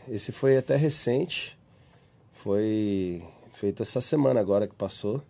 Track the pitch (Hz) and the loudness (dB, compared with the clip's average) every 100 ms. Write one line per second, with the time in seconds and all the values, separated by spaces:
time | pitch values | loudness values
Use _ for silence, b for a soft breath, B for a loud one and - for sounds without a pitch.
0 | - 107 - - 135 135 127 139 151 143 | -10 -8 -8 0 4 4 4 2 2 0
1 | - 127 175 - - - _ b b b | 0 0 0 -6 -10 -16 _ b b b
2 | b b b - 104 101 107 107 107 98 | b b b -10 -2 0 2 0 0 0
3 | 92 87 85 B B - 101 98 107 127 | -2 -6 -12 B B -6 -4 -2 -4 -4
4 | - 151 135 127 95 101 104 - 98 - | 0 2 4 4 2 2 0 -4 -8 -6
5 | 101 127 | -4 -4